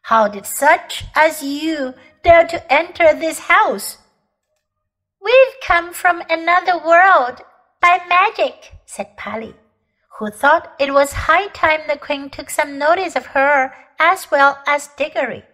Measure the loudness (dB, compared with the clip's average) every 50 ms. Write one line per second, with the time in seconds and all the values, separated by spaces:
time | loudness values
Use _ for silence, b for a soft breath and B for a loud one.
0 | _ 2 2 2 2 0 -2 -8 -14 -12 -6 0 2 2 2 2 0 -12 -14 -14
1 | -14 -6 _ 0 0 0 0 -4 -10 -8 -8 -6 -6 -6 -6 -6 -8 -10 -12 b
2 | b b b b 2 4 4 4 4 2 -4 -10 -4 0 0 0 0 -4 -4 2
3 | 2 2 2 2 -4 -8 -8 -8 -2 0 2 2 2 0 -2 -6 -10 -14 -16 _
4 | _ _ _ _ _ _ _ _ _ _ _ _ _ _ _ _ _ _ _ _
5 | _ _ _ _ -2 2 4 4 4 4 0 -14 -4 -2 -2 -2 -2 -6 -14 -2
6 | -2 -2 -2 -2 -4 -6 -6 -4 0 0 0 0 2 0 -4 -2 2 4 4 6
7 | 6 6 4 4 2 -2 -6 -12 -20 _ _ _ _ _ _ _ 2 2 2 2
8 | 0 0 0 2 2 0 0 -2 -4 -4 -4 -12 -20 -20 -20 -20 _ _ -14 -14
9 | -14 -14 _ -16 -14 -12 -12 -12 -12 -14 -20 _ _ _ _ _ _ _ _ _
10 | _ _ -14 -12 -12 -12 -8 -2 2 2 2 2 0 -8 -6 -6 -4 0 2 0
11 | 0 0 -4 -6 -2 0 0 0 0 -4 -6 -4 -2 -2 -2 -2 -4 -8 -8 -8
12 | -6 -8 -8 -8 -8 -14 -16 -16 -14 -8 -4 -4 -4 -4 -6 -4 0 0 0 0
13 | -2 -4 -6 -8 -8 -4 -2 0 0 2 2 0 0 -4 B B B B B 0
14 | 0 0 0 0 -4 -4 0 2 2 2 2 0 -4 -4 -4 -4 -4 -10 _ -8
15 | -8 -6 -4 -6 -6 -6 -8 -14 _ _